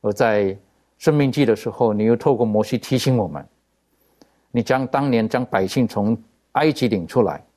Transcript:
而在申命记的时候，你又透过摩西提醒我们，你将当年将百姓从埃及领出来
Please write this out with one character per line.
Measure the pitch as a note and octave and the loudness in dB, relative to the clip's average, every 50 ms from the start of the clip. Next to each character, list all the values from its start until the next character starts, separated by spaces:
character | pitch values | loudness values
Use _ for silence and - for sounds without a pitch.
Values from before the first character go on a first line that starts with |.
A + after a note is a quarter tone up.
而 | - G#2 G2+ | -2 -4 -2
在 | - B2+ A2+ G#2+ G#2 G2+ F#2+ G2 G#2 _ _ _ _ _ _ _ | 0 0 2 2 2 0 0 -4 -6 _ _ _ _ _ _ _
申 | _ - D#3+ D#3 | _ 0 2 2
命 | D3 C#3+ C3 | 2 2 2
记 | A#2+ D3 C#3+ | 2 2 2
的 | A2+ A2 | 2 2
时 | - - A#2 | 0 -2 -10
候， | G2 - B2 A2+ | -2 0 0 0
你 | G#2+ G#2 G#2+ | 2 2 2
又 | A2 A#2 | 2 2
透 | A#2 - C#3+ C3+ | 2 2 0 2
过 | A2 A#2+ | 2 0
摩 | A2 G#2 G#2+ G#2+ | 0 2 0 0
西 | - - | 0 -4
提 | A2 - - C3+ | -6 -4 -2 -4
醒 | B2 - C#3 B2+ | -2 0 0 0
我 | A#2 G2+ | 0 -2
们， | E2 D2 C#2+ C#2 _ _ _ _ _ _ _ _ _ _ _ _ _ _ _ - _ _ _ _ _ | -4 -6 -12 -14 _ _ _ _ _ _ _ _ _ _ _ _ _ _ _ -20 _ _ _ _ _
你 | - A#2+ A2+ | -4 -4 0
将 | - C3+ C3 C3+ | 0 0 0 0
当 | B2 - C#3 C#3+ C#3 | -2 -2 -2 0 2
年 | B2 A2+ A2 | 0 0 0
将 | A2 - B2 B2+ | 0 -2 -4 -4
百 | - - G2+ F#2+ | 0 0 0 0
姓 | F#2+ - C3+ B2 | 0 0 0 0
从 | G#2+ - G#2+ G2+ G#2+ A#2 A2+ - _ _ _ _ _ _ | 0 0 -2 0 0 0 -2 -4 _ _ _ _ _ _
埃 | C#3 D3+ D#3+ | 0 0 0
及 | D3 - C3+ | 0 0 0
领 | A2+ G#2+ F#2+ E2 | 0 0 -2 -4
出 | D#2 - B2+ | -2 0 0
来 | A2+ F2 D2 - - _ _ | 0 0 -2 -8 -14 _ _